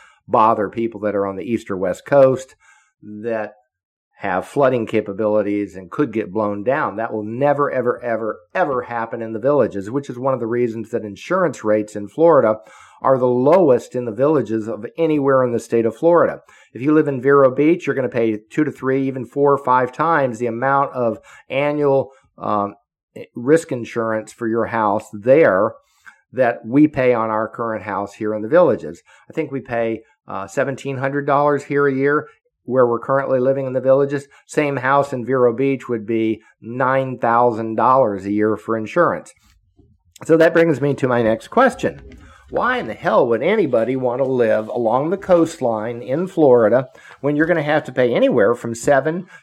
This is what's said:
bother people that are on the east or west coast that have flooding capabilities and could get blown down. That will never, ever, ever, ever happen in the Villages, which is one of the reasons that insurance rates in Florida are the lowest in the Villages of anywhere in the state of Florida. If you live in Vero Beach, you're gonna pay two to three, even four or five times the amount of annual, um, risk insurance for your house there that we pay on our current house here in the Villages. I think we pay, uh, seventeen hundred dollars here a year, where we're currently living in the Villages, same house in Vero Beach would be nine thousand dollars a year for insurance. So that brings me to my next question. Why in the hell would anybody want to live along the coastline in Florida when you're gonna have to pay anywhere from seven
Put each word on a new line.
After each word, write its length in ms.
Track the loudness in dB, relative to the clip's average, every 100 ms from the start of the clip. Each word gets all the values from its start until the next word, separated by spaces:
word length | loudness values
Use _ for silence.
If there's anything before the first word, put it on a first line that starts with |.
| _ _ -2
bother 400 | 2 4 4 -2
people 300 | -4 -6 -4
that 160 | -4
are 100 | -2
on 120 | -4 -6
the 80 |
east 260 | -4 -6 -4
or 60 | -4
west 280 | -4 -4
coast 520 | 2 4 6 4 -8 _ _ _ _ _
that 520 | -20 -12 -8 -6 -8 -14 _ _ _ _ _ _
have 260 | -4 -4 -4
flooding 360 | 0 2 2
capabilities 920 | -2 -4 -4 -4 0 0 0 -2 -6 -10
and 140 | -10
could 220 | -4 -4
get 200 | -4 -6
blown 320 | -4 -4 -4
down. 320 | -2 -2 -4 -6
That 160 | -6
will 100 | -6
never, 480 | -8 -2 0 0 0
ever, 320 | -2 -2 -4
ever, 380 | -4 -4 -6 -8 _
ever 300 | -4 -2 -2
happen 400 | -6 -6 -6 -8
in 120 | -8
the 40 | -4
Villages, 500 | 0 2 2 -2 -6
which 220 | -6 -6
is 80 | -6
one 160 | -4
of 60 | -2
the 60 | -2
reasons 420 | -2 -2 -4 -6
that 140 | -8
insurance 580 | -8 -12 -4 -2 -2 -2
rates 320 | 0 0 -2
in 140 | -8 -8
Florida 480 | 2 4 6 4 0 -6 -20 -20 -4
are 160 | 0 2
the 80 | 2
lowest 680 | 2 4 4 6 2 0
in 100 | -8
the 60 | -6
Villages 560 | -2 0 0 0 -4 -6
of 180 | -10 -10 -4
anywhere 480 | 0 0 2 2
in 80 | 2
the 80 | -2
state 260 | -2 0 0
of 80 |
Florida. 460 | 0 2 4 2 -2 _ _ _
If 100 | -6
you 100 | 0
live 140 | 2 2
in 140 | 0
Vero 340 | 4 6 4
Beach, 320 | 4 2 0 -2
you're 80 |
gonna 140 | -4 -2
pay 300 | -2 -2 -2 -6
two 140 | -4
to 80 | -2
three, 340 | -2 -2 -2 -2
even 200 | -6 -8
four 260 | 0 2
or 100 | 2
five 300 | 2 0 0
times 460 | -2 0 0 0 -2
the 80 | -6
amount 460 | -4 -2 0 -2
of 260 | -2 -4 -4 -12 -20 -8
annual, 600 | -4 -2 0 2 0 -2 _ _ -10
um, 380 | -4 -2 -4 -8 _ _ _ -20 -16 -6
risk 340 | 0 0 0
insurance 600 | -10 -8 -6 -4 -4 -6
for 160 | -8 -4
your 180 | -2 -2
house 420 | 0 0 -2 -4
there 640 | -4 2 6 6 4 0 -4 _ _ -20 _ _
that 340 | -2 -2 -2 0
we 220 | 4 4
pay 260 | 4 2
on 160 | 2 0
our 180 | -2 -4
current 360 | -6 -6 -6
house 300 | -6 -6 -6
here 200 | -6 -6
in 80 | -6
the 60 | 0
Villages. 540 | 4 4 2 -4 -14 _ _ -14
I 20 |
think 200 | -8 -8
we 80 | -8
pay, 420 | -6 -4 -4 -6 -10 _ -14
uh, 180 | -12 -8
seventeen 500 | -4 -4 -6 -10 -6
hundred 280 | -4 -4
dollars 380 | 0 2 2 0
here 240 | -2 -2 0
a 80 |
year, 340 | 0 0 0 -4 _ _ _ -2
where 200 | 2 2
we're 120 | 2
currently 420 | 0 0 0 0
living 260 | 2 0 -2
in 60 |
the 80 | -2
Villages, 480 | 2 2 2 -2 -8 _
same 320 | -8 -2 -2 0
house 360 | 0 2 0
in 120 | -4
Vero 300 | -2 2 2
Beach 340 | 2 -2 -2 -4
would 180 | -6 -2
be 360 | -2 0 -2 _ _
nine 580 | -10 -2 0 0 -2 -2
thousand 580 | 0 4 2 0 -4 0
dollars 500 | 2 4 2 0 -4
a 60 |
year 240 | 0 0 -2
for 200 | -4 -6
insurance. 560 | -2 0 0 0 -10 _ _ _ _ _ _ _ _ -8
So 120 | 2 4
that 160 | 4
brings 280 | 4 2 0
me 140 | -2
to 140 | -2 0
my 140 | 0
next 260 | 0 0 -2
question. 720 | 2 2 2 -6 -6 -18 -20 -20 _ -8
Why 280 | -4 -2 -4
in 80 | -6
the 80 |
hell 320 | -6 0 2 2
would 160 | 2
anybody 540 | 0 0 2 0 0 -2
want 240 | -2 -2
to 40 |
live 440 | -2 0 2 0 -2
along 420 | -2 0 0 0
the 60 | -4
coastline 840 | 2 2 2 -2 -2 -2 -6 -8
in 280 | -6 -4 -2
Florida 600 | 2 6 6 6 2 0 -12 -20 -6
when 140 | -2
you're 120 | 0 0
gonna 160 | 0
have 220 | 0 -2
to 80 | -2
pay 220 | 0 2
anywhere 400 | 2 2 2 2
from 200 | 0 -6
seven 520 | -4 0 2 0 -4 -8 -18